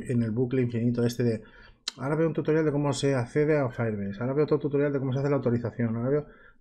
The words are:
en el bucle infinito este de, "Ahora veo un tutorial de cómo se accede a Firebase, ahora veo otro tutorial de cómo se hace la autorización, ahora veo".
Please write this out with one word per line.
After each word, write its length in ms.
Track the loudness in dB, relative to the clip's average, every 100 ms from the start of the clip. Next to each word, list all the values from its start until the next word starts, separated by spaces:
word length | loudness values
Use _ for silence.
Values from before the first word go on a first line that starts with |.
| 0
en 140 | 0
el 80 | 0
bucle 320 | 0 0 0
infinito 420 | 0 0 0 2
este 180 | 0 0
de, 180 | 0 -2 -6 -20 -20 -16 -14 -8
"Ahora 180 | -4 0
veo 120 | 0
un 40 |
tutorial 300 | 0 0 2
de 80 | 2
cómo 200 | 0 0
se 220 | 0 0
accede 440 | 0 0 0 2 2
a 100 | 0
Firebase, 500 | -2 -2 -2 -6 -4
ahora 120 | -2
veo 100 | 0
otro 140 | 2 2
tutorial 340 | 2 2 2
de 60 | 0
cómo 140 | -2
se 80 | 0
hace 100 | 0
la 60 | 0
autorización, 600 | 2 0 -2 -2 -2 0
ahora 140 | 0
veo". 160 | -2 -2 -12 -20 -20